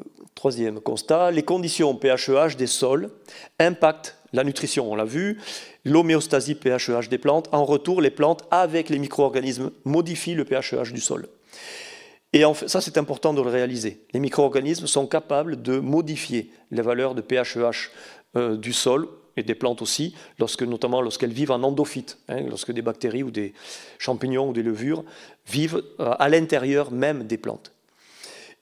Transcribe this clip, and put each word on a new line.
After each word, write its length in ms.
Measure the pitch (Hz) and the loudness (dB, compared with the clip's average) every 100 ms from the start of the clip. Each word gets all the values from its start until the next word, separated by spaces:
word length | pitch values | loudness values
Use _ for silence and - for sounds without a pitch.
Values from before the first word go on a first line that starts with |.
| - - - | -16 -20 -20
troisième 460 | - 139 120 113 107 | -4 -2 0 -2 -4
constat, 500 | - 117 - 160 175 | -4 -4 0 2 4
les 120 | 165 | 2
conditions 520 | 151 185 170 - 151 | 0 0 -2 0 2
P 140 | 123 135 | 2 2
H 220 | 127 - | 2 2
E 60 | 135 | 4
H 200 | 160 131 | 2 0
des 100 | 123 | -2
sols 440 | - 127 143 196 - - - - - | 0 2 2 -2 -10 -20 -20 -6 2
impactent 560 | 165 175 160 156 - - _ | 2 4 2 2 -6 -18 _
la 100 | 120 | -2
nutrition, 480 | 139 139 143 147 113 | 0 -2 -2 -2 -2
on 20 | |
l'a 120 | 107 110 | -2 -2
vu, 340 | 143 196 214 - - - - - | -2 -2 -4 -10 -14 -16 -8 4
l'homéostasie 680 | 156 165 160 - 139 127 | 6 6 4 4 0 0
P 140 | 147 131 | -2 0
H 220 | 127 - | 0 2
E 40 | |
H 140 | 120 117 | -2 0
des 80 | 127 | 0
plantes. 320 | 143 156 160 | 2 2 2
En 140 | 147 | 2
retour, 380 | 143 143 147 185 | 4 2 2 2
les 80 | 139 | 2
plantes, 340 | - 151 165 - | 4 2 2 2
avec 400 | 175 175 165 156 | 2 4 0 0
les 80 | 143 | -2
micro-organismes, 720 | 139 - 139 127 131 120 131 - 135 | -2 2 2 2 -2 -4 -6 -6 0
modifient 480 | 156 170 160 165 | 0 0 -4 -4
le 100 | 165 | -4
P 100 | 139 | -2
H 220 | 131 - 123 | -2 -2 -4
E 60 | |
H 100 | 120 | -4
du 80 | 123 | -6
sol. 280 | - - - _ _ - - - - - - - _ | -4 -6 -8 _ _ -20 -16 -16 -16 -18 -20 -20 _
Et 100 | 143 | 6
en 80 | 151 | 6
fait, 160 | 151 - | 4 -2
ça, 140 | 185 | -2
c'est 160 | 170 156 | 0 -2
important 340 | 147 135 160 | -2 0 0
de 80 | 143 | 2
le 80 | 123 | 2
réaliser. 560 | 123 123 123 107 90 _ | 2 0 -2 -6 -8 _
Les 80 | 123 | -4
micro-organismes 640 | 139 - 139 135 139 170 156 | 0 2 4 2 0 -2 -2
sont 200 | 139 135 | -2 0
capables 560 | 160 - 143 165 127 | -2 -2 -2 -2 -4
de 160 | 117 131 | -2 -2
modifier 720 | 135 156 156 156 - 123 - - _ | 2 0 0 -6 -4 -6 -6 -12 _
les 120 | 117 | -4
valeurs 320 | 113 120 135 | 0 0 -2
de 80 | 127 | -4
P 140 | - 127 | -2 -2
H 220 | 120 120 | 0 0
E 40 | |
H, 260 | 117 - - - - - _ 123 | -2 -2 -8 -14 -20 -20 _ -2
euh, 200 | 120 110 | -2 -2
du 160 | 113 | -4
sol 340 | 120 131 135 165 - _ - | -2 2 2 0 -10 _ -6
et 40 | |
des 120 | 113 | -4
plantes 260 | 113 127 120 | -2 -2 -2
aussi, 340 | 110 - 165 - - - | -4 -2 -4 -8 -18 -4
lorsque, 240 | 113 - | -4 -2
notamment 380 | 120 117 123 127 | -4 -2 0 0
lorsqu'elles 320 | 123 - 120 | -2 -2 -4
vivent 200 | 117 143 | -2 0
en 100 | 123 | 0
endophyte, 560 | 135 143 147 131 - - - | 2 0 0 -4 -12 -14 -10
hein, 140 | 127 | -8
lorsque 280 | 135 - - | -6 -8 -6
des 120 | 120 | -4
bactéries 400 | 117 110 123 117 | -4 -4 -4 -4
ou 80 | 135 | -4
des 240 | 107 101 - - - - - | -6 -6 -10 -18 -18 -20 -8
champignons 540 | - 120 131 131 139 | -6 -4 -2 0 0
ou 20 | |
des 100 | 117 | -2
levures 420 | 113 107 127 160 160 - - - - | -2 -2 -2 -4 -6 -18 -20 -20 -6
vivent, 360 | 127 160 160 - - | -2 -2 -2 -6 -4
euh, 140 | 117 123 | -2 2
à 100 | 143 | 6
l'intérieur 640 | 160 160 147 131 143 131 | 4 4 0 2 0 0
même 340 | 123 139 147 | 0 0 0
des 140 | 110 113 | -4 -6
plantes. 340 | - - - _ _ _ _ - - - - - | -6 -10 -14 _ _ _ _ -20 -20 -20 -20 -2